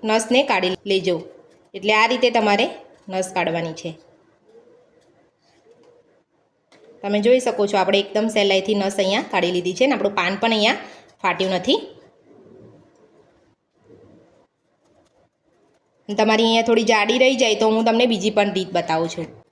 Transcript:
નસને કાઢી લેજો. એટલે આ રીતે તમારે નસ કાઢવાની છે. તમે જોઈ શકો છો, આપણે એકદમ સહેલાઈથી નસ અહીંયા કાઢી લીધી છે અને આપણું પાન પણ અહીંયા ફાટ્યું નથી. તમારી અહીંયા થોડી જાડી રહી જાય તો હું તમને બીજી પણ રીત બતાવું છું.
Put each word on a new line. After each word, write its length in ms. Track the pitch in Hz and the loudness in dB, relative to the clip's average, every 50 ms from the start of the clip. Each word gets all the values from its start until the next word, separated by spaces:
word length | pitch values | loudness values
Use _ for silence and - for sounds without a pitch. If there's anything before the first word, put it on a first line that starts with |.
| - 220 | -2 0
નસને 320 | 220 220 220 226 247 262 294 277 | 0 0 2 2 2 2 2 2
કાઢી 220 | 226 185 185 185 185 - _ 202 | 0 0 0 -2 -4 -4 _ -2
લેજો. 220 | 196 190 180 185 175 156 - - - - - _ _ _ _ _ - | -2 0 0 -2 -4 -4 -6 -12 -20 -20 -20 _ _ _ _ _ -18
એટલે 180 | 196 185 208 214 214 | -8 -2 0 2 2
આ 80 | 220 233 | 2 2
રીતે 160 | 254 247 254 240 233 233 | 2 2 0 2 2 2
તમારે 280 | 214 208 202 202 240 339 - - - - - _ _ - | 2 2 2 2 0 -2 -4 -12 -20 -20 -20 _ _ -8
નસ 160 | 185 190 185 185 - | -6 -6 -6 -4 -4
કાઢવાની 400 | 185 170 160 165 170 165 165 160 - | -4 -4 -2 -2 -4 -6 -6 -10 -10
છે. 100 | - 175 156 - _ _ _ _ _ _ _ _ _ _ _ - _ _ _ _ _ _ _ _ _ _ _ _ _ _ _ _ _ _ _ _ _ 440 466 494 _ 494 494 _ _ _ _ _ _ _ _ _ _ _ _ _ _ _ _ - - - - - | -12 -14 -14 -14 _ _ _ _ _ _ _ _ _ _ _ -20 _ _ _ _ _ _ _ _ _ _ _ _ _ _ _ _ _ _ _ _ _ _ _ _ _ _ _ _ _ _ _ _ _ _ _ _ _ _ _ _ _ _ _ -20 -20 -20 -20 -12
તમે 160 | - 202 208 208 202 | -6 -2 -2 0 4
જોઈ 160 | 240 247 254 254 | 4 4 4 2
શકો 160 | 240 220 - 208 202 | -2 -2 0 -2 0
છો, 60 | - 196 | 2 0
આપણે 200 | 185 190 202 202 196 | 0 2 2 0 0
એકદમ 220 | 202 - 214 214 226 220 | 0 -2 -2 -2 0 0
સહેલાઈથી 440 | 214 202 196 190 190 190 202 214 202 | 0 2 2 2 2 2 0 -2 -2
નસ 140 | 196 196 196 - | -2 -4 -2 -2
અહીંયા 280 | 196 190 196 196 180 - | 0 0 0 -2 -2 -2
કાઢી 220 | - 214 190 175 185 | -2 -2 0 0 -2
લીધી 200 | 180 175 180 185 - | -2 -4 -4 0 0
છે 60 | 254 | 0
અને 80 | 277 277 | 0 2
આપણું 200 | 208 196 208 202 - | 0 -2 -2 -2 -2
પાન 200 | 175 180 196 190 | -2 -2 -2 0
પણ 140 | - 226 226 | 0 0 0
અહીંયા 240 | 214 208 220 269 - - - - - - _ _ _ | 2 2 0 0 -2 -6 -16 -20 -20 -20 _ _ _
ફાટ્યું 340 | - 190 175 - 190 185 190 175 | -4 -4 -2 -2 -2 -2 -2 -4
નથી. 200 | 180 214 302 440 - - - - - - _ _ _ _ - - - - - - - - - - _ _ _ _ _ _ _ _ _ _ _ _ _ _ _ _ _ _ _ _ _ _ 92 92 95 98 101 - _ _ _ _ _ _ _ _ _ _ _ _ _ _ _ _ _ _ _ _ _ _ _ _ _ _ _ _ _ _ _ _ _ _ _ _ _ - | 0 0 -2 -2 -2 -10 -18 -20 -20 -20 _ _ _ _ -20 -20 -20 -20 -20 -20 -20 -20 -20 -20 _ _ _ _ _ _ _ _ _ _ _ _ _ _ _ _ _ _ _ _ _ _ -20 -20 -20 -20 -20 -20 _ _ _ _ _ _ _ _ _ _ _ _ _ _ _ _ _ _ _ _ _ _ _ _ _ _ _ _ _ _ _ _ _ _ _ _ _ -8
તમારી 380 | 208 202 220 220 220 220 226 226 | -2 0 2 2 4 4 4 4
અહીંયા 200 | 226 226 226 233 | 4 2 4 4
થોડી 220 | 226 233 233 208 | 2 2 4 2
જાડી 300 | 226 214 202 214 240 247 262 | 2 2 2 0 2 4 4
રહી 160 | 262 269 233 262 | 4 4 2 2
જાય 180 | 226 214 - | 0 2 2
તો 100 | 214 220 220 | 2 2 2
હું 140 | 226 226 233 | 2 2 2
તમને 240 | 220 226 247 247 | 2 2 2 2
બીજી 240 | 226 202 180 214 208 | 2 0 -2 0 0
પણ 180 | 214 202 202 180 190 | 2 0 0 0 -4
રીત 120 | 185 180 180 | -6 -2 -4
બતાવું 340 | 175 165 - 160 160 170 165 - | -4 -2 -2 -2 -2 -2 -4 -6
છું. 180 | 175 160 156 - - _ _ | -10 -12 -12 -14 -20 _ _